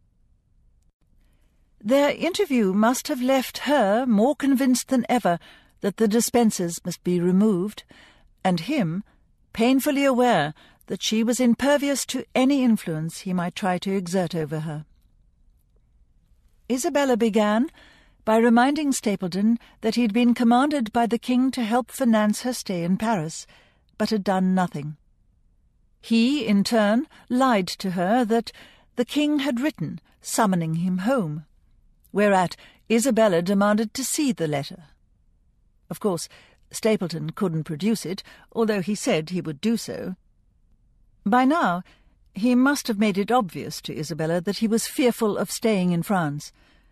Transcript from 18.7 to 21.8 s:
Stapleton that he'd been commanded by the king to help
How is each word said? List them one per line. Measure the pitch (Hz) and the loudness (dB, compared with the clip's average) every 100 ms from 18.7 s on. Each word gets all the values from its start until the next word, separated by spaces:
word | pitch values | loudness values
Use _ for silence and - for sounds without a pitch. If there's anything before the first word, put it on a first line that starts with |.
| 302 294 | 2 -2
Stapleton | 254 220 196 180 180 214 233 - _ | -2 -2 -2 -4 -2 0 0 -4 _
that | 220 233 | -2 0
he'd | 240 | 0
been | 220 240 | 2 2
commanded | 233 233 240 285 285 214 | 4 4 4 4 0 -2
by | 240 233 | 0 0
the | 233 | -2
king | - 247 262 | -2 0 0
to | 254 | -2
help | 214 240 | -2 -2